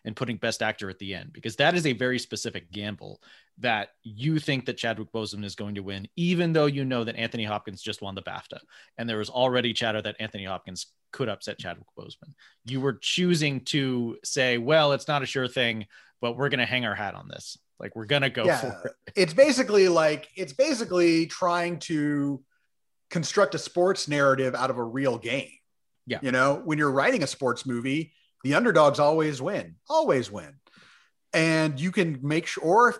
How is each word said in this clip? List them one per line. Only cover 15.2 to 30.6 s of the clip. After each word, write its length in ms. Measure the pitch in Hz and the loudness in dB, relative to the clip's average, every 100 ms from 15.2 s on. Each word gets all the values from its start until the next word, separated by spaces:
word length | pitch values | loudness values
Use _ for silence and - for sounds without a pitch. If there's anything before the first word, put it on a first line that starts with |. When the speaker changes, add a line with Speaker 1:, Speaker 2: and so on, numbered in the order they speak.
Speaker 1:
a 20 | 131 | -2
sure 200 | 135 127 | -4 -2
thing, 380 | 131 117 110 107 - _ - | 0 0 -2 -8 -18 _ -8
but 160 | 120 120 | -6 -2
we're 140 | 139 | -2
gonna 160 | 135 117 | 0 0
hang 180 | 127 117 | 0 -2
our 100 | 98 | -4
hat 200 | 98 50 | -6 -8
on 140 | 50 | -14
this. 280 | - - - _ - | -16 -16 -18 _ -16
Like, 160 | 98 113 | -14 -10
we're 100 | 110 | 0
gonna 240 | 143 135 | 0 0
go 140 | 123 | 0
Speaker 2:
Yeah. 140 | 117 143 | 0 0
Speaker 1:
for 280 | 123 95 - | -2 -8 -12
it." 260 | - - - | -14 -6 0
Speaker 2:
It's 180 | 175 | 2
basically 540 | 175 294 247 208 208 185 | 6 6 6 4 4 6
like, 400 | 170 156 151 - - | 6 4 2 -6 -10
it's 160 | 185 | -6
basically 760 | - 302 247 202 180 170 165 165 | 0 2 0 -2 2 4 4 0
trying 520 | - 175 175 175 170 | -2 0 0 -2 -6
to 640 | - 156 147 147 143 139 _ _ _ _ _ _ - | -4 -2 0 0 -2 -4 _ _ _ _ _ _ -6
construct 440 | 175 147 208 196 160 | -4 -2 2 2 0
a 40 | |
sports 500 | - 175 180 185 - | -4 0 2 2 -2
narrative 460 | 147 139 131 131 123 | 2 4 4 0 0
out 160 | 131 | -2
of 60 | 123 | -2
a 60 | |
real 340 | 117 127 135 117 | -4 -2 0 -2
game. 340 | 113 131 - - _ _ _ _ - | -4 -6 -6 -14 _ _ _ _ -8
Speaker 1:
Yeah. 140 | 110 | -6
Speaker 2:
You 100 | 135 | 0
know, 220 | 127 139 147 185 | 4 4 2 -2
when 120 | 151 | 0
you're 140 | 147 | 2
writing 320 | 135 175 247 | 2 2 2
a 40 | 143 | 0
sports 380 | - 127 117 131 | -2 -2 -2 -2
movie, 460 | 120 131 151 160 _ _ _ | -4 -2 -2 -4 _ _ _
the 120 | 131 147 | 2 4
underdogs 440 | 240 165 147 143 | 6 8 8 6
always 420 | 147 160 156 135 | 4 4 2 0
win, 340 | 147 185 85 82 - | -4 -4 -6 -12 0
always 420 | 311 285 139 101 | 2 4 2 0
win. 260 | 101 76 139 | -8 -14 -18